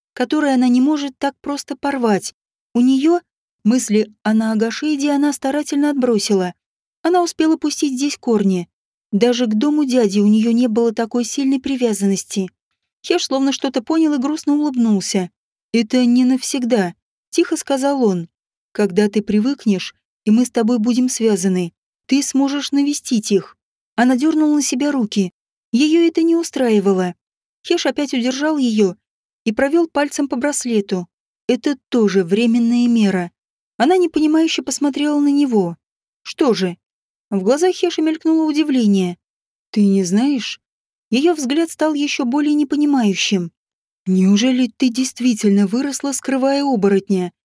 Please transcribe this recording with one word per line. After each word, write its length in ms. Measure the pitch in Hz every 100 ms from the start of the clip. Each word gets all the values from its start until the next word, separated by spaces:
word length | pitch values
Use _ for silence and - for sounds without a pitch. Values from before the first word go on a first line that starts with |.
| _
которые 420 | - 254 302 285 262
она 120 | 254
не 140 | 247
может 360 | 269 302 277 -
так 180 | 277 -
просто 360 | 285 285 - 277
порвать. 560 | 285 269 233 196 - - _ _ _
У 80 | 240
неё... 400 | 254 269 311 349 - _ _ _
Мысли 480 | 214 254 - 208 - _
о 100 | 208
Наагашейде 760 | 220 220 214 226 - 302 285 285
она 200 | 285 294
старательно 580 | 277 269 285 294 285 294
отбросила. 640 | 285 247 214 - 196 180 - _ _ _ _
Она 180 | 330 359
успела 360 | 339 - 320 320
пустить 360 | 294 - 294
здесь 240 | 254 285 -
корни. 500 | 247 214 196 180 175 _ _ _ _
Даже 360 | 196 240 240 240
к 80 | 214
дому 300 | 294 302 277
дяди 340 | 247 214 202
у 80 | 208
неё 240 | 220 226
не 160 | 226 254
было 260 | 214 233
такой 300 | 220 220 247 233
сильной 340 | - 269 269
привязанности. 880 | 262 262 240 196 196 190 - 202 185 _ _ _ _ _ -
Хеш 200 | 339 -
словно 260 | 269 269
что-то 300 | 262 277 254
понял 320 | 220 320 320
и 40 | 285
грустно 360 | 277 311 -
улыбнулся. 760 | 294 294 254 226 202 - 196 180 _ _ _ _
«Это 320 | 226 214 254 240
не 200 | 247 254
навсегда», 680 | 262 - 277 240 240 180 - _ _ _
тихо 260 | - 339 320
сказал 480 | - 269 277 277
он. 260 | 226 180 165 _ _ _ _
«Когда 380 | - 202 180 208
ты 120 | 208
привыкнешь, 720 | 202 208 240 285 214 185 - - _ _ 214
и 60 |
мы 140 | 226 247
с 60 |
тобой 280 | 240 220 247
будем 300 | 226 240 247
связаны, 640 | - 226 196 190 180 170 - _ _ -
ты 160 | 269
сможешь 500 | - 262 277 285 -
навестить 600 | 277 285 285 - 226 -
их». 260 | 196 - _ _ _ _ -
Она 200 | 247 247
дёрнула 400 | 311 311 302 294
на 60 |
себя 300 | 262 254 294
руки. 420 | 277 208 208 185 - _ _ _
Её 360 | 233 302 330 339
это 140 | 330
не 120 | 330 330
устраивало. 800 | 330 285 247 214 196 185 180 - _ _ _ _ -
Хеш 200 | 349 285
опять 280 | 262 285
удержал 440 | 262 247 262 302 302
её 380 | 247 214 190 - _ _ _ _
и 80 | 226
провёл 360 | 214 277 330 330
пальцем 400 | 285 285 - 285
по 80 | 247
браслету. 720 | 285 285 247 220 202 185 175 _ _ _ -
«Это 300 | 254 294 269 -
тоже 340 | 240 208 190
временная 640 | 170 202 240 240 233 240 240
мера». 440 | 233 202 190 175 _ _ _ _ -
Она 200 | 285 370
непонимающе 640 | 349 294 302 320 320 -
посмотрела 580 | - - 285 294 294 294
на 120 | 285
него. 460 | 285 277 220 175 170 _ _ _ _
«Что 320 | - - 294
же?» 240 | 185 185 175 _ _ _ _ -
В 140 | 196
глазах 320 | 185 294 370 -
Хеша 260 | 349 330
мелькнуло 440 | 311 311 320 320 311
удивление. 720 | 294 302 262 214 196 180 175 _ _ _ _ _
«Ты 140 | 214 202
не 180 | 196
знаешь?» 560 | 180 202 277 262 - - _ _ _ _ -
Её 220 | 240 330 311
взгляд 340 | 254 294 330
стал 240 | - 311
ещё 320 | 294 294 - 247
более 300 | 285 302 294
непонимающим. 960 | 294 294 294 277 208 180 - 190 170 - _ _ _ _ -
«Неужели 640 | 185 190 202 254 254 247 -
ты 120 | 262
действительно 800 | 226 262 - 247 214 214 196 196
выросла, 440 | 233 285 262 277
скрывая 520 | 269 - 262 269 277
оборотня?» 680 | 285 240 196 196 - 190 175 -